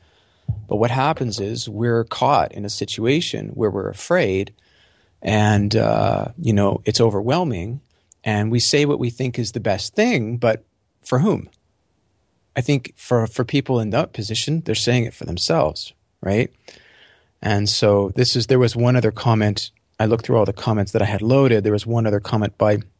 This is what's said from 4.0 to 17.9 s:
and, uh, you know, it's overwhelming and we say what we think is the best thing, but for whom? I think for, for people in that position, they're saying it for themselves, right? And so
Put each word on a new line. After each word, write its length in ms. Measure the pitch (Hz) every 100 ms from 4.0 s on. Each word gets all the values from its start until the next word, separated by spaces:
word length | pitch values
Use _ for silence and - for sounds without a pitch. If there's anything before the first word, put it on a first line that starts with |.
| - 180 110 95 101 _ _ _ _ _ _ _
and, 540 | - 107 107 104 101 110
uh, 520 | 110 110 101 98 107 -
you 160 | 120
know, 280 | 101 98 - -
it's 160 | 110
overwhelming 800 | 113 101 113 165 170 95 98 135 _ _ _ _
and 280 | 110 104 107
we 80 | 120
say 260 | - 143 147
what 140 | 143
we 100 | 120
think 300 | 117 131 123
is 120 | 113
the 80 | 117
best 360 | 110 95 - -
thing, 420 | 240 175 107 120
but 260 | 120 110 _ _ _ _
for 180 | - 127
whom? 300 | 202 101 - _ _ _ _ _ _ _ _ _ _ 143
I 60 |
think 320 | 127 143 - _
for, 300 | - 123 113
for 180 | -
people 360 | 117 143 - 123
in 120 | 107
that 220 | 117 -
position, 480 | - 104 110 - 160
they're 140 | - 107
saying 300 | - 123 -
it 80 |
for 120 | - -
themselves, 680 | 87 - 165 78 - - _ _ _
right? 300 | 92 104 - _ - - _ _ _ _ _ _
And 260 | - 104 104
so 420 | - 107